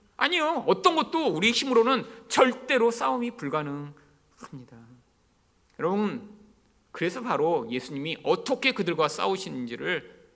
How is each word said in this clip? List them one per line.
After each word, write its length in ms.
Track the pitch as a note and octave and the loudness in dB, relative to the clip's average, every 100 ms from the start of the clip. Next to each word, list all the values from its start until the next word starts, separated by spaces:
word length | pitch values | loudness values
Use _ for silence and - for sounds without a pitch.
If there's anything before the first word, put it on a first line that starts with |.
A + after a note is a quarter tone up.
| _ - | _ -2
아니요. 460 | C#4+ F4 D4+ D#4+ - | 0 2 0 0 0
어떤 280 | - F#4 D#4+ | 4 4 4
것도 320 | - E4 C#4+ | 0 0 0
우리 240 | D#3 G#3+ | 2 2
힘으로는 540 | A#3 C4+ A#3 A#3 B3+ - - - | 2 2 4 4 2 -2 -12 0
절대로 640 | - C4 A#3+ - C4 A#3 | 4 4 2 0 2 4
싸움이 400 | A#3 C4+ C4 A#3+ | 2 0 0 -4
불가능합니다. 1500 | - C#3+ D3+ D3 C#3+ D3 C#3+ _ _ _ _ - C3+ A#2+ A#2 A#2 B2 _ _ _ _ _ _ _ - | -6 -4 -4 -4 -8 -10 -16 _ _ _ _ -18 -18 -18 -20 -20 -20 _ _ _ _ _ _ _ -4
여러분, 500 | D#3 G3+ G#3 B2+ - - - _ _ _ _ | -2 0 0 -4 -12 -20 -20 _ _ _ _
그래서 300 | - E3+ B3+ | -4 -4 -2
바로 460 | A#3+ D3 D#3+ D#3+ A2+ | -2 0 2 0 -2
예수님이 460 | B2 - C#3 D3+ - | -6 -6 -8 -8 -2
어떻게 480 | - F3 - B3+ C4+ | 0 0 0 0 0
그들과 360 | A#3 E3+ E3 D3+ | 0 0 0 0
싸우시는지를 1160 | D#3+ F#3+ F#3+ F#3 C3+ A#2+ A#2+ D#3 E3+ - - - | 0 0 -2 -4 -8 -8 -6 -4 -4 -6 -20 -20